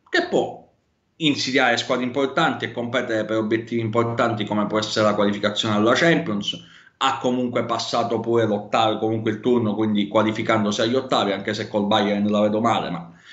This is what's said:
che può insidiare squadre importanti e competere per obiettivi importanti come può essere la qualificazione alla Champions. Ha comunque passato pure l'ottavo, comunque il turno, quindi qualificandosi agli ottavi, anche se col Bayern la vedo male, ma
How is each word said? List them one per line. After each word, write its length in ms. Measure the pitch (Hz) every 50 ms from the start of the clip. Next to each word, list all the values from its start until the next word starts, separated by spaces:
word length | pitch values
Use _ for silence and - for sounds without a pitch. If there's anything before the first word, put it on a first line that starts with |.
| _ _
che 180 | - 349 - -
può 400 | 196 135 117 - - - - _ _ _ _ _ _ _ _ _ _
insidiare 600 | - 160 147 131 107 - 131 127 135 127 120 117 113
squadre 260 | - - 131 123 123
importanti 640 | 123 120 143 139 135 - 170 160 147 120 113 -
e 60 | 117
competere 520 | - 123 120 120 127 127 - - 110 110 107
per 140 | 107 110 110
obiettivi 420 | 110 107 117 110 113 - 120 117
importanti 640 | 113 110 110 117 113 117 117 - 120 117 113 107 101
come 220 | - 104 107 101
può 120 | 87 107 107
essere 280 | 107 - - 110 107
la 80 | 107 101
qualificazione 600 | 104 101 104 101 101 101 104 - - - 113 104
alla 180 | 104 104 117 131
Champions. 680 | - 170 170 160 147 - 107 104 101 101 - - - - - - - - - _ _
Ha 180 | 131 131 123
comunque 480 | - - 127 123 127 123 120 - 123 117
passato 560 | 117 113 113 - - - 120 110 - 117 110
pure 240 | 104 113 117 117 113
l'ottavo, 540 | 107 104 101 - - - 117 113 107 104 104
comunque 320 | 113 110 110 107 110 110
il 100 | 104 -
turno, 340 | - 127 123 117 110 107 101
quindi 340 | 107 110 107 104 104 98 -
qualificandosi 760 | - 110 107 110 107 117 113 117 113 110 104 104 104 -
agli 120 | 113 113 127
ottavi, 380 | 135 131 - 143 117 101 101
anche 220 | 95 98 - 110 101
se 140 | 110 107 -
col 180 | - 104 101
Bayern 420 | 101 110 107 101 104 101 101 104 104
la 120 | 104 104
vedo 200 | 107 104 107 107
male, 300 | 117 113 104 92 76 76
ma 200 | 85 85 85 - - - - -